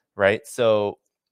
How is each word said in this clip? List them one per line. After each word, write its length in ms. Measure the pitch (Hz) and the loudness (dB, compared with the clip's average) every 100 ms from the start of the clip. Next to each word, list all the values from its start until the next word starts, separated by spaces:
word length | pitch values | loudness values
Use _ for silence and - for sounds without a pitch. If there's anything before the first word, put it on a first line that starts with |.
| _ - | _ 0
right? 300 | 98 110 - | 0 0 -4
So, 540 | - 117 107 104 - _ _ _ | -2 0 2 -2 -8 _ _ _